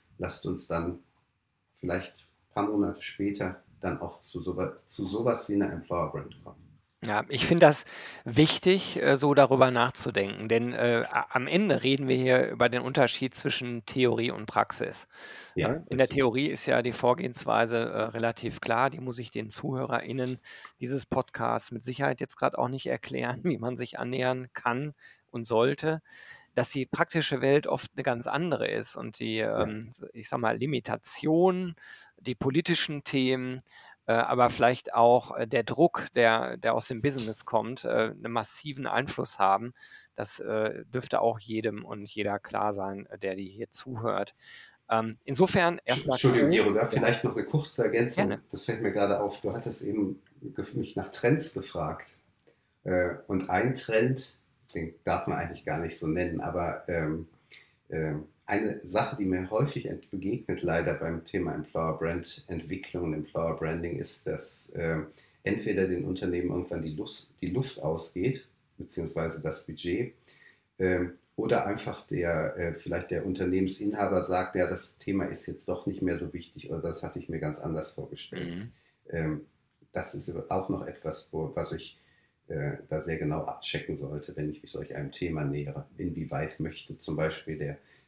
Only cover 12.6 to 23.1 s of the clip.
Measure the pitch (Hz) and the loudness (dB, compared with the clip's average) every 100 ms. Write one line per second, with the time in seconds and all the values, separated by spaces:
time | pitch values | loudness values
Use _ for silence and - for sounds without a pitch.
12.6 | 120 123 123 147 120 - 135 - 143 - | 4 4 0 4 4 2 -4 -2 -2 -2
13.6 | 123 120 - 135 123 113 120 104 107 107 | -2 -6 -4 4 4 4 0 -2 0 2
14.6 | 104 - - - - - - - - - | 2 0 -6 -6 -14 -18 -18 -18 -6 0
15.6 | 87 156 - 127 131 139 127 120 151 - | 2 2 0 2 4 4 2 2 0 0
16.6 | - 123 120 - 123 123 123 123 - 113 | 2 2 2 2 4 4 0 -4 2 4
17.6 | 113 117 117 107 113 113 117 - 117 - | 4 2 0 -2 -2 -2 -2 -2 -6 -4
18.6 | - 117 135 127 127 120 113 117 110 - | 0 2 2 0 -8 -8 -8 -8 -8 -6
19.6 | 147 131 127 120 - 127 127 127 - - | -4 -4 -2 -2 -2 -4 -4 -6 -12 -20
20.6 | - - 123 135 - 135 - - 117 117 | -20 -10 -6 -6 -4 -4 -4 -2 -2 0
21.6 | - 117 123 127 139 131 135 - 135 - | -4 -8 -8 -2 0 0 -6 -2 0 0
22.6 | 123 131 127 123 - | -2 -2 -4 -4 -4